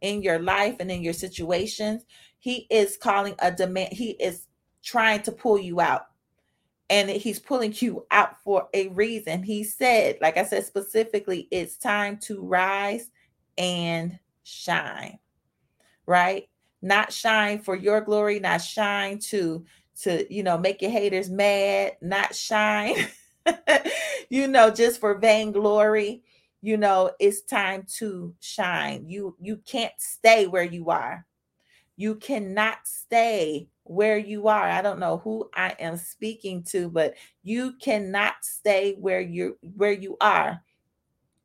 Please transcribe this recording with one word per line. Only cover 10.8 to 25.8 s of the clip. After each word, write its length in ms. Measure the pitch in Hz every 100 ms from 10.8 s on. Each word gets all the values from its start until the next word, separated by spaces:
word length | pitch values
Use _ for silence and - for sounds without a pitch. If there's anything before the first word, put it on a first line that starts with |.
| 196 220 220 208 202 180 175
it's 260 | 185 175 -
time 400 | - 208 202 208
to 180 | - 202
rise 680 | 185 180 185 196 202 226 240 _ _ _ _ -
and 640 | 180 175 170 165 170 175 _ _
shine, 760 | - - - 170 151 - - - _ _ _ _ _ _ _ _ -
right? 440 | 180 180 196 - _ _ _
Not 320 | 185 202 214
shine 460 | - 226 214 208 208
for 160 | 208 190
your 260 | 190 214
glory, 380 | 214 208 208 208
not 220 | 185 175
shine 580 | 175 - 208 202 196 208 -
to, 360 | 208 170 165 170 _ _ -
to, 320 | - 170 -
you 100 | 196
know, 140 | 185 170
make 240 | 185 202
your 100 | 190
haters 380 | 233 202 190 185
mad, 640 | 190 202 202 196 196 196 -
not 340 | 170 196 202 -
shine, 600 | - 214 214 208 208 427 - - _ _ -
<laughs> 840 | 339 - 294 339 640 640 539 -
you 180 | 254 277
know, 220 | 269 220
just 280 | 220 240 240
for 180 | 214 196
vainglory. 1040 | 226 214 214 202 214 208